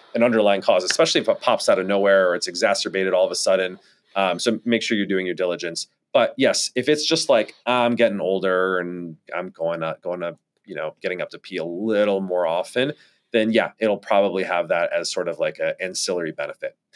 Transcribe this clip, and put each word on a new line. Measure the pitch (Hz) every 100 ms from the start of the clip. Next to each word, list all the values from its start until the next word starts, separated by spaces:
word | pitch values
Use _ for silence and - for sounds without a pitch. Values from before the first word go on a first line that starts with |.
| -
an | -
underlying | 233 113 104 196
cause, | 185 92
especially | 90 - 131 156
if | -
it | 101
pops | - 110 -
out | 98
of | 92
nowhere | 101 98 98 92
or |
it's | 90 90
exacerbated | 87 107 98 104 95 95
all | 90 92
of |
a |
sudden. | 90 - 95 92 92 _ _ _
Um, | 98 95 87
so | 123 113
make | 120 117
sure | - 110
you're |
doing | 95 95 92
your |
diligence. | 87 90 87 87 85 - _ _
But | 135 113 -
yes, | 127 92 -
if | - 123
it's | 151
just | - 160 -
like, | 120 107 - -
"I'm | 123 120 117
getting | 117 101
older | 87 95 92 92 92 92
and | 87 87 85 78 -
I'm | 85 92
going | - 82 82
to, | 80 78
going | 90 90
to, | 85 82 _ _
you | -
know, | 80 78 -
getting | 95 90
up | 80
to | -
pee | - 90
a | 82
little | 87 110 104 104 98
more | 95 90 85
often," | 82 92 127 135 - _ _ _
then | 113 110
yeah, | 110 87 -
it'll | 110 101
probably | - 101 98 92
have | 90 87 85
that | 87 85
as | 85 85
sort | - 85
of | 82
like | 78 80
an | 80 -
ancillary | 92 92 - 90 80
benefit. | 78 73 - - - _